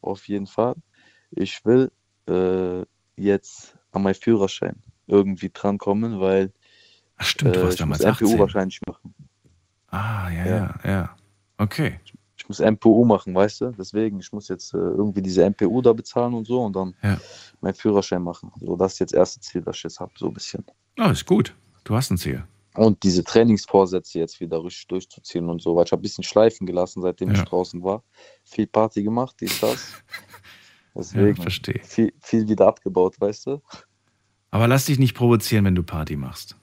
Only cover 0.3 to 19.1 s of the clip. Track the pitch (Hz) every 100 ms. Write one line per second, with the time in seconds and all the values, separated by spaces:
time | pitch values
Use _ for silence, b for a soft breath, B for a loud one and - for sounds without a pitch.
0.3 | 101 98 - 117 131 _ b b b b
1.3 | - 95 - - 123 131 _ _ _ -
2.3 | 90 92 92 92 90 85 _ _ - 98
3.3 | 98 - - - _ _ 95 98 95 -
4.3 | 113 98 - - - _ _ - 101 98
5.3 | 95 92 - 101 101 - 101 117 104 95
6.3 | 95 98 _ b b b b b _ -
7.3 | - 139 92 90 90 80 76 101 131 107
8.3 | 113 98 101 95 - - - - _ 143
9.3 | _ _ _ _ _ _ 92 104 107 92
10.3 | 85 90 101 92 - 95 95 87 - _
11.3 | _ _ _ 104 - 143 90 - - _
12.3 | _ - - 110 107 113 110 120 101 -
13.3 | 92 101 - 123 113 92 104 110 101 92
14.3 | 104 - 95 - 90 90 - 104 98 95
15.3 | 92 90 101 98 117 123 113 - - 120
16.3 | 120 110 123 113 95 95 92 104 95 B
17.3 | B B _ 90 98 110 101 95 90 87
18.3 | 85 - - - 87 95 - 90